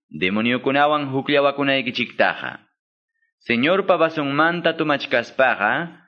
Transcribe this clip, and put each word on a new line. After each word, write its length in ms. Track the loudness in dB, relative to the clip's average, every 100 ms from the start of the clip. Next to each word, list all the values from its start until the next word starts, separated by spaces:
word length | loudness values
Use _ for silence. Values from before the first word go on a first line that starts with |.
| _
demoniokunawan 960 | -4 -2 0 0 0 0 2 2 2 -2
hukllawakunaykichiktaqa. 1500 | -4 0 2 2 0 0 0 -2 -6 -6 0 0 0 -8 -12 _ _ _ _ _ _ _ _
Señorpa 560 | -4 0 2 0 2 2
basunmanta 800 | 2 0 -4 0 0 2 -2 -2
tumachkaspaqa, 960 | 0 -2 0 -2 -2 0 0 2 0 0 -4 -12